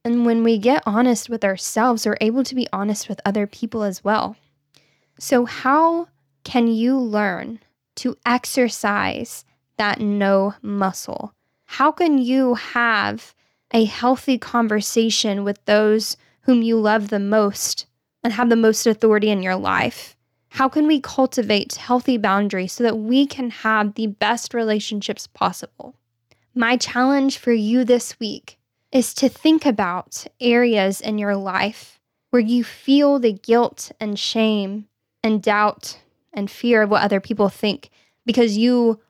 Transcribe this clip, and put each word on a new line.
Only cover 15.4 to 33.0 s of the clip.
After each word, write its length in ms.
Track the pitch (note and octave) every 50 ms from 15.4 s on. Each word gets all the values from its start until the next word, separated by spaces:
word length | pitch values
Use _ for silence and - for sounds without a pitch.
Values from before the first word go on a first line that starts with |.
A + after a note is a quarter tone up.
| G3+
with 200 | G3+ G3+ - _
those 520 | - G#3 G#3 G#3+ G#3+ G#3+ A3 G#3 - - - _ _ _ _ _
whom 200 | - B3+ A#3+ A3+
you 160 | A3+ A3+ A3+
love 300 | G#3+ G#3 G#3+ A3 G#3 G3+
the 100 | A3 G3+
most 680 | G3 G3+ G#3+ A3 G#3 G3+ G3+ - - - - - - _ _ _ _ _ _ _ -
and 100 | A#3+ G#3
have 180 | G#3+ B3 A#3
the 60 | A#3
most 300 | A3+ A3+ A3 G#3+ - -
authority 440 | A#3+ G#3+ - A#3 A3 G#3+ G#3 G#3 G#3+
in 120 | G#3 F#3+ F#3
your 140 | F#3 F#3
life? 600 | F#3+ G3 - F#3 - - A#3+ - - - - - _ _ _ _ _ _ _
How 200 | - - C4+ C4
can 180 | - D#4 D4+
we 140 | D4+ D#4 C4+
cultivate 760 | - - - - C4 B3+ - B3+ G#3+ G3+ G#3+ G3+ - - -
healthy 420 | - - - B3 B3 - - B3+ A3+
boundaries 540 | G#3 G3+ F#3+ G3+ G#3 G3+ - F#3 F#3 F#3 -
so 120 | - A#3+
that 140 | A3+ A3 A3
we 280 | G#3+ A3 B3 C4+ C#4+
can 240 | C#4 - - B3+ A#3+
have 440 | - - - A3 A3 G#3+ G#3+ G#3 G#3
the 140 | - A3 G#3+
best 440 | G3+ - G#3 G#3 A#3+ A#3 - - -
relationships 760 | A#3 A3+ A3 G#3+ G#3+ G#3 - G#3+ G#3 - - G#3 - - -
possible? 680 | _ - G#3 F#3 F3+ - - - _ - - B3+ - _ _ _ _ _ _ _ _ _ _ _ -
My 220 | B3 A#3 A#3 B3+
challenge 600 | A#3+ - - - B3 B3+ C4 C#4 C#4 C4+ C#4 - -
for 140 | - B3 A#3
you 320 | A3+ G#3 G#3+ A#3+ B3+ B3+
this 360 | G#3+ B3 A#3+ - - - -
week 380 | A3+ G#3 - - - - - _ _ _ _ _ _ _ -
is 220 | C4 A3+ - -
to 140 | - C4+ B3
think 380 | - - - D#4+ D#4+ D#4 -
about 580 | D4 G#3+ G#3+ G3 F3 F3+ F3+ - _ - - - - _ -
areas 600 | B3 A#3+ A#3 A#3+ B3 A#3+ A3+ G#3 F#3+ G3 F#3+ -
in 180 | - A3 G#3+ G#3+
your 160 | G#3 G3+ G3+
life 640 | G3 G3 F#3+ F#3 F#3 G3 G#3 - - - - _ _ _ _ _ _ _ _
where 120 | - B3 A3
you 200 | A3 A#3+ B3 A3+
feel 560 | - - - - - C4+ C#4+